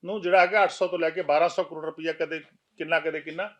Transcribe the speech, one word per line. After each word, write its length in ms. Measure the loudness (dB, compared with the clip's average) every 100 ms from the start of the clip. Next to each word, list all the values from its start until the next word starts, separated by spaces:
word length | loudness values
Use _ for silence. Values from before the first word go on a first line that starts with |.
ਨੂੰ 180 | -8 -6
ਜਿਹੜਾ 180 | 4 6
ਹੈਗਾ 240 | 6 4
ਅੱਠ 60 | 2
ਸੌ 180 | 2 -2
ਤੋਂ 100 | 0
ਲੈ 120 | -2
ਕੇ 120 | -2
ਬਾਰਾਂ 260 | 0 2 2
ਸੌ 160 | 0
ਕਰੋੜ 200 | -4 -6
ਰੁਪਇਆ 280 | -10 -6 -8
ਕਦੇ 260 | -4 -6 -6 -12 _ _ _
ਕਿੰਨਾ, 240 | -2 -2
ਕਦੇ 200 | -2 -6
ਕਿੰਨਾ 360 | -10 -10 -10 _